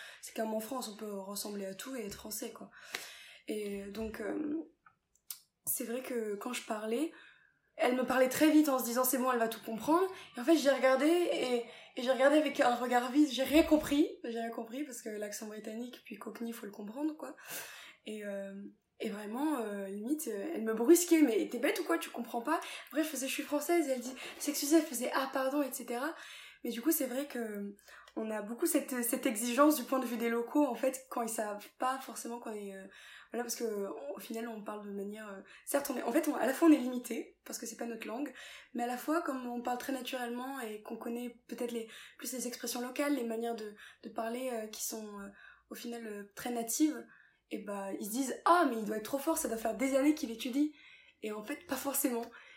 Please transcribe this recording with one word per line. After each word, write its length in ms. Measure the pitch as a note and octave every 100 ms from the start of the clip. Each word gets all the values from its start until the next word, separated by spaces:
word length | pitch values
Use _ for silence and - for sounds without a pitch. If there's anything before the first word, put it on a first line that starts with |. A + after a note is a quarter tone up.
| - -
C'est 120 | -
comme 200 | - A3
en 40 | A3
France, 280 | G#3+ C4 A3+
on 80 | G3
peut 160 | G#3+
ressembler 540 | G3 F#3+ G3+ G#3 G3+ F#3+
à 80 |
tout 200 | F#3+ C4 C4
et 100 | G3+
être 80 |
français, 360 | G3+ G#3+ G#3+ A#3
quoi. 200 | - G3+ - - - - - - - -
Et 360 | G#3+ G3+ G3+ G3+
donc, 300 | G#3 A3 A3
euh, 420 | G3+ D4+ D4+ D#4+ - _ _ _ _ _ - - _ _ -
c'est 180 | -
vrai 180 | A3+ B3
que 320 | B3+ A#3+ G#3+ G3+
quand 160 | B3
je 100 | A#3
parlais, 480 | - G#3+ A3 A#3+ E4 - - _ _ _ _ -
elle 200 | A#3+ B3+
me 80 |
parlait 240 | B3 B3+ B3+
très 220 | - D4+
vite 180 | D4+ D4+
en 100 | B3+
se 60 |
disant, « 200 | A3+ A#3+
C'est 140 | B3 C4
bon, 120 | B3+
elle 60 | A#3+
va 100 | A3+
tout 140 | -
comprendre. » 420 | - A3 - E4 F#4+ - - -
Et 40 |
en 40 |
fait, 120 | B3 D#4+
j'ai 140 | C4
regardé 360 | B3+ C4 C4 D4+
et, 580 | F4 F4 - B3+ B3 - - - -
et 60 |
j'ai 80 | B3
regardé 240 | A#3+ C4+ D4+
avec 220 | C#4+ -
un 140 | B3
regard 360 | A#3+ B3 B3 A#3+
vide. 180 | C#4 C#4+
J'ai 120 | A#3+
rien 180 | C4 D4+
compris. 440 | D#4+ D4+ - C#4+ F4 -
J'ai 140 | A#3+ A#3
rien 100 | A#3
compris 340 | A#3 A3+ B3+
parce 180 | C#4+ A#3
que 60 | A3+
l'accent 380 | G#3 G#3 - G#3+
britannique, 540 | G#3+ G#3+ A3 B3 -
puis 120 | - G3+
cockney, 360 | A3+ G3+ A#3
faut 140 | A3+ G#3
le 60 |
comprendre, 440 | G3+ G3+ B3 D4+ D4+
quoi. 180 | C4 - - - - - - - -
Et, 180 | G#3+
euh, 280 | G3+ G3 G3 G3 G3+ - _ -
et 80 | A3
vraiment, 500 | G3+ G#3 A#3 D#4 C4+
euh, 260 | G#3+ G3+ G3
limite, 400 | G3+ A3+ D4+ A#3
euh, 240 | G3+ D#4
elle 80 | C4+
me 120 | A3
brusquait, « 480 | A3 A#3 F4 - D#4+
Mais 260 | C4+ G#3 -
t'es 100 | A#3+
bête 220 | C#4+ -
ou 40 |
quoi, 120 | E4+ E4
tu 120 | -
comprends 320 | - A#3 A#3+
pas ? » 180 | A3+ G#3+ - - -
Après, 120 | C4+
je 60 | D#4
faisais, « 180 | B3 C4+
Je 40 |
suis 100 | -
française. » 460 | C4+ C#4+ C#4+ F4 C#4
Et 40 |
elle 80 | B3+
dit, « 140 | A#3 - - -
C'est 120 | -
excusez », 260 | C#4+ C#4+ D#4+
elle 40 |
faisait, « 260 | D4+ A#3 B3
Ah, 160 | - C4
pardon, 300 | C#4 C4 D4
et 100 | C4
cetera. » 420 | - B3 A#3+ D4 E4 - - - -
Mais 60 | A#3+
du 120 | A3+
coup, 80 | D4+
c'est 140 | D#4+ B3+
vrai 200 | B3 C#4+
que 480 | B3 A3 G#3 G3+ G3+ - - - -
on 120 | A3
a 120 | G#3+
beaucoup 240 | G#3 A#3+ E4
cette, 360 | D4+ - B3
cette 200 | A#3 C4
exigence 520 | C#4 G#3 A#3+ A#3+ D4+ D4
du 80 |
point 160 | A#3+ C4
de 40 |
vue 120 | A#3 A3+
des 120 | A#3
locaux, 380 | A#3 A#3 D4 C#4+
en 80 |
fait, 320 | A3+ C4 C4 -
quand 120 | B3
ils 60 | A3+
savent 360 | A3+ G#3 G3+ - -
pas 200 | B3+ C4
forcément, 400 | B3+ A3 A#3 A#3+
quand 100 | A#3+
ils, 220 | G#3 G3+
euh, 100 | F#3+ F#3+ - - - -
voilà, 140 | A3+
parce 100 | A#3+
que, 100 | - A#3 G3+ G3 D3 F#3 G3+
au 20 |
final, 300 | - A3+ A#3+
on 120 | G#3+
parle 200 | G#3 G#3
de 60 | G3+
manière, 380 | G3 G3+ G#3 G#3+
euh, 120 | G3 - -
certes, 260 | - C#4+ C#4+
on 20 | B3
est, 60 |
en 80 | A#3+
fait, 160 | C4+ D#4+
on, 80 |
à 100 | B3+
la 80 | E4
fois, 140 | C4 E4
on 40 |
est 40 | C#4
limité, 600 | B3 B3 - A#3 - _
parce 120 | - A#3
que 100 | A3+
c'est 100 | -
pas 100 | A#3
notre 220 | A3+ G#3+
langue, 220 | A3+ C#4+ - - - -
mais 80 | A#3+
à 60 | A#3+
la 80 | B3
fois, 260 | - E4
comme 240 | E4 C4 B3
on 160 | A#3+
parle 160 | B3 A#3+
très 140 | -
naturellement 640 | C4 B3 B3+ A#3+ A#3+ C4 C#4
et 240 | A3+ G#3+
qu'on 140 | - A3+
connaît 400 | A#3+ A#3+ B3 - -
peut-être 240 | A3 A#3+
les, 180 | A#3 A3+ - - -
plus 140 | A#3+
les 160 | B3+ A#3+
expressions 320 | - A#3+ B3
locales, 340 | B3 B3+ D4
les 100 | C#4
manières 300 | A#3 A3+ A#3
de, 180 | A3 G#3+ G#3 - -
de 60 | A3
parler, 420 | A3 A3+ B3 C4
euh, 140 | A3+ A3
qui 180 | -
sont, 200 | - A3+ G#3+ G3+
euh, 80 | G3+ - - - _
au 60 | -
final, 280 | A#3+ A#3
euh, 200 | A3+ G#3 G3+
très 160 | - B3
natives, 560 | A#3+ A3+ - D4+ A#3+ - - _ _ _
et 60 | G3+
bah, 320 | G3 G3+ G3 -
ils 60 | G#3
se 40 |
disent, « 260 | A#3 C4 -
Ah, 220 | - F4 C#4+
mais 80 | A3+
il 80 | G#3
doit 100 | G#3+
être 80 |
trop 140 | - C#4
fort, 200 | D#4+ D#4+
ça 80 | A#3+
doit 100 | A3
faire 200 | A3+ G#3
des 180 | C4+
années 200 | C4+ D4
qu'il 180 | D4+ A3+
étudie. » 420 | A3+ C4 B3+ D4+ - - - - _
Et 80 | G#3+
en 120 | G#3+
fait, 200 | G#3+ D4 -
pas 100 | B3
forcément. 460 | C#4 C4 C4+ A#3 A#3 - -